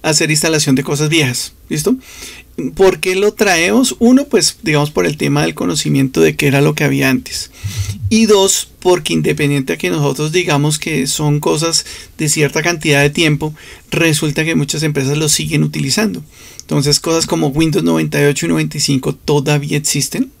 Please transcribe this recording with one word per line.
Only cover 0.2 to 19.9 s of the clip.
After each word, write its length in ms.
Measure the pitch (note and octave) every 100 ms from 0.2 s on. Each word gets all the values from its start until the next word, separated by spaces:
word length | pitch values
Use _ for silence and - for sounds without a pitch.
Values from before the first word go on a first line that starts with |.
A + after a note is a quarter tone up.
| D#3+
instalación 420 | D3+ E3+ D#3 D3
de 100 | C3
cosas 260 | C3 C#3+ D3+
viejas, 440 | E3 C3+ B2 - - -
¿listo? 280 | D#3 D#3 C4 - - - - - - C3+ D#3
¿Por 260 | F#3+ F#3
qué 140 | F#3 F#3
lo 180 | G3+
traemos? 640 | G#3 G3+ E3+ F3 A3 C4+ -
Uno, 260 | A#3 C4 C#4+
pues, 320 | G#3 - -
digamos, 260 | F#3+ D3 D3
por 160 | E3+ F3
el 120 | D3+
tema 240 | C#3+ D3
del 120 | D#3
conocimiento 680 | D#3 F3+ D#3 D3 C#3 C3+ D#3+
de 160 | D#3+ D3+
qué 100 | D3
era 140 | C#3
lo 120 | D3
que 120 | D3+ C#3+
había 240 | C#3 C3+
antes. 420 | B2+ - - - - G2 - - - -
Y 160 | A3 A3
dos, 440 | G3+ F#3+ - - -
porque 340 | F#3 F3+ D#3
independiente 600 | D#3+ D3+ D3+ D3 C#3+ C3
a 40 | E3
que 120 | F#3
nosotros 420 | E3+ C#3+ C3+ D3+
digamos 480 | E3+ F3+ C#3+ D3+ D3+
que 260 | - D3+ B2+
son 360 | - D3+ D3
cosas 440 | D#3+ D#3 E3 D#3+ - - - -
de 120 | D3+
cierta 340 | D#3 C#3+ D#3+
cantidad 380 | D#3+ E3+ D#3 C#3
de 80 | C#3+
tiempo, 440 | D3 D#3+ D3+ D#3 D3+ - - -
resulta 540 | D3+ D#3+ D3+ D#3 D3 D#3
que 100 | E3
muchas 260 | C#3+ D#3
empresas 360 | D#3 D3 C3+ D3
lo 100 | D#3
siguen 360 | - D3+ D3
utilizando. 600 | D3+ D#3 C#3 E3 G#3+ F3+ D3+ - - -
Entonces, 380 | - D3 C#3+ D3
cosas 260 | - E3 D#3+
como 200 | E3+ D3+
Windows 360 | C#3 D#3+ D#3
noventa 360 | E3 D#3+ D#3 D3
y 40 | C#3+
ocho 200 | C#3+ E3+
y 40 |
noventa 280 | E3 D#3 D3+
y 40 |
cinco 320 | C#3+ C3+ D3
todavía 640 | C#3 - D3 C#3+ D3 D3 D3+
existen. 540 | D3